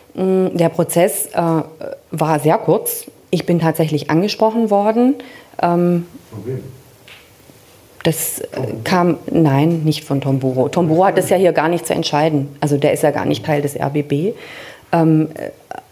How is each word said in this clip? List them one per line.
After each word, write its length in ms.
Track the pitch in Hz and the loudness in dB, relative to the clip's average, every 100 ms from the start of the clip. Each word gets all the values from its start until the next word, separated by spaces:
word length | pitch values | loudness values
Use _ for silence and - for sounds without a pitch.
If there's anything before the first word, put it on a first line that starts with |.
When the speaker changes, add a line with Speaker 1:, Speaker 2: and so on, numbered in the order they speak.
| _ | _
Speaker 1:
Mm, 420 | - 190 190 185 170 | -4 0 2 2 2
der 120 | 165 | 0
Prozess, 580 | 165 165 170 196 - - | 2 0 2 2 0 -6
äh, 140 | - 170 160 - - - - - | -2 0 0 -2 -10 -14 -14 -8
war 300 | 160 156 151 | -2 0 2
sehr 180 | 151 170 | 2 2
kurz. 480 | - 190 - - - - - | 2 0 0 -8 -12 -18 -4
Ich 160 | 170 - | -4 0
bin 140 | 170 | 0
tatsächlich 500 | 160 156 160 151 - | 2 0 0 -2 0
angesprochen 600 | 156 202 - 220 226 220 | 0 0 2 0 2 2
worden. 440 | 202 208 226 247 285 - - - - | 2 2 2 2 0 -6 -20 -16 -4
Ähm, 440 | 175 175 175 175 170 - - | 0 2 2 0 -2 -14 -18
Speaker 2:
Von 160 | 107 110 | -14 -10
wem? 140 | 131 - - - - - - - _ - - - - - - | -10 -10 -20 -20 -20 -20 -20 -20 _ -20 -20 -20 -20 -20 -6
Speaker 1:
das, 380 | 170 160 - - | -2 -2 -4 -8
äh, 60 | - - 127 - | -10 -8 -6 -6
kam, 340 | 113 180 175 - - | -2 2 2 0 -2
nein, 520 | - 156 135 156 165 | 2 4 4 2 2
nicht 200 | 156 147 | 0 -2
von 160 | - 139 | -2 -4
Tom 180 | 139 135 | 0 -2
Buro. 300 | 131 127 139 | 0 0 0
Tom 200 | 175 165 | 0 2
Buro 160 | 160 | 4
hat 140 | 190 190 | 4 2
das 100 | - | 2
ja 80 | 185 | 2
hier 160 | 180 | 2
gar 160 | 156 156 | 2 0
nicht 180 | 175 - | 0 -2
zu 80 | |
entscheiden. 540 | 165 160 147 160 147 139 - | -4 0 0 2 0 -4 -4
Also 160 | 147 143 | 0 2
der 160 | 147 | 2
ist 100 | 156 | 2
ja 80 | 151 | 0
gar 140 | 143 113 | 0 -2
nicht 180 | 147 | -2
Teil 180 | - 147 | -2 -2
des 140 | 143 - | -2 -4
R 140 | 139 | -4
B 120 | 147 | -2
B. 300 | 143 143 196 240 - - - - - | -2 -2 -2 -6 -12 -18 -20 -20 -2
Ähm, 360 | 170 160 156 156 | 2 4 4 2
äh, 160 | - 53 - - - - | -4 -12 -12 -18 -18 -4